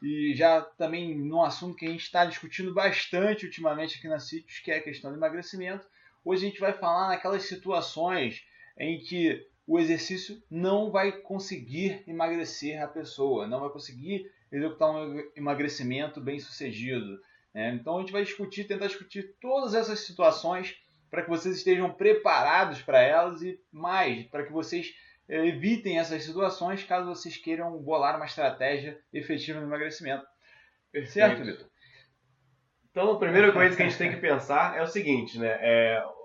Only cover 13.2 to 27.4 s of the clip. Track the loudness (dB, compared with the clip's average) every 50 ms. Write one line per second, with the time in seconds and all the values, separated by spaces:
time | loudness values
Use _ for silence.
13.2 | 0 2 2 0 -2 -2 -4 -4 -4 -6 -8 -12 -14 -14 -14 -12 -8 -6 -6 -6
14.2 | -8 -10 -18 _ _ _ -6 -4 -4 -4 0 2 2 2 2 0 -4 -8 -8 -10
15.2 | -10 -12 -12 -6 -4 -2 -2 -2 -2 -4 -4 -4 -4 -4 -4 -4 -4 -6 -8 -8
16.2 | -8 -8 -8 -8 -10 -14 -12 -10 -10 -8 -8 -8 -6 -6 -6 -6 -6 -8 -12 -14
17.2 | -18 _ _ _ _ _ -8 -6 -4 -4 -4 -6 -4 -4 -4 -4 -4 -4 -2 -2
18.2 | -2 -4 -4 -8 -8 -8 -8 -8 -6 -6 -4 -4 -4 -4 -6 -8 -14 -12 -12 -12
19.2 | -12 -12 -14 _ -4 -2 0 0 0 0 0 0 0 0 -2 -6 -8 -10 0 4
20.2 | 6 6 6 4 0 -4 -2 -4 -4 -8 -12 -14 _ _ _ _ _ _ -4 -4
21.2 | -2 -2 -2 -2 0 -2 -2 0 4 4 4 4 4 0 0 4 6 6 6 6
22.2 | 6 4 4 4 6 6 6 4 4 2 0 -6 0 6 8 8 8 8 8 6
23.2 | 4 4 0 -4 -8 -8 -8 -10 _ _ -12 -6 -4 0 2 2 2 2 0 -2
24.2 | -6 -8 -8 -8 -6 -4 -4 -6 -4 -2 -4 -4 -4 -6 -12 -18 -20 -20 _ _
25.2 | _ -6 -2 0 2 2 2 2 2 2 2 2 0 0 0 0 0 0 -4 -6
26.2 | -6 -6 -2 0 0 0 0 -2 -4 -4 -4 -6 -4 -2 -2 -2 -2 -4 -8 -8
27.2 | -10 -12 -12 -8